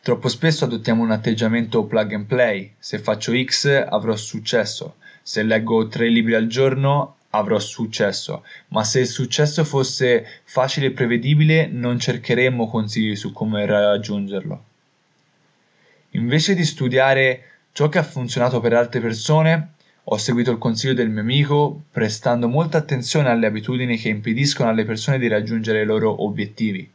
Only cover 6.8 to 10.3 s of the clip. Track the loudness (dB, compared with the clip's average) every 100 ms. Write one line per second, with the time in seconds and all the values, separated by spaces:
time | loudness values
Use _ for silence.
6.8 | 2 0 -2 _ _ -2 0 0 -2 -6
7.8 | -8 0 0 -2 -8 -12 -12 -20 _ -2
8.8 | 0 0 0 -2 -6 0 0 2 0 0
9.8 | -2 0 2 2 0